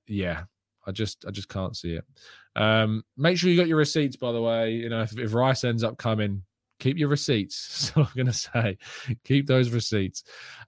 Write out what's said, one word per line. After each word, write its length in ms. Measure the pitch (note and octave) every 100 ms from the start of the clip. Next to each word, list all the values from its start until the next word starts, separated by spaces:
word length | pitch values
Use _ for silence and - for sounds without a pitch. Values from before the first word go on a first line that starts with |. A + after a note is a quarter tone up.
| -
yeah, 380 | G2+ F2+ E2 F2+ _ _ _ -
I 60 |
just, 340 | F#2+ G#2 - -
I 40 |
just 180 | G2 G2
can't 260 | G2 F#2 -
see 200 | F2 E2
it. 100 | - _ - - _ -
Um, 480 | G#2+ A2 A2 A2 - -
make 200 | D#3 F3+
sure 120 | F3+
you 80 | F3
got 100 | E3+
your 100 | D#3+
receipts, 380 | D3 D#3+ C#3+ -
by 160 | B2
the 100 | A#2
way. 320 | A#2 A#2 A2+
You 160 | A#2 A#2
know, 120 | A2+
if, 160 | A2 G#2+
if 160 | A2+
Rice 300 | A2+ C3 B2+
ends 200 | B2 A#2
up 140 | A2+ -
coming, 460 | A#2 A2 G#2 G2 - _ _ _
keep 180 | C3 D#3+
your 120 | D3
receipts. 840 | C#3+ - A#2 F#2+ - - - C#3+
<laughs> 40 | -
That's 20 |
all 60 |
I'm 140 | C#3+ B2+
gonna 160 | B2+
say. 440 | A2 - A#2+ A2+ F#2+ - - - A2+
Keep 240 | - C#3 C#3
those 220 | C3 B2
receipts. 520 | A#2 - G#2+ F#2+ - - - - -